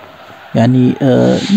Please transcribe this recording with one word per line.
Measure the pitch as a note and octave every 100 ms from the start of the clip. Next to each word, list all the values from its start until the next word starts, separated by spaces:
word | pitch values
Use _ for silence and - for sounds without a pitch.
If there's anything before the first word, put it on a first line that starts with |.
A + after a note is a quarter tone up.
| - - - - - A#2
يعني، | A#2+ B2+ B2+ -
آه، | C#3 B2 B2 B2 -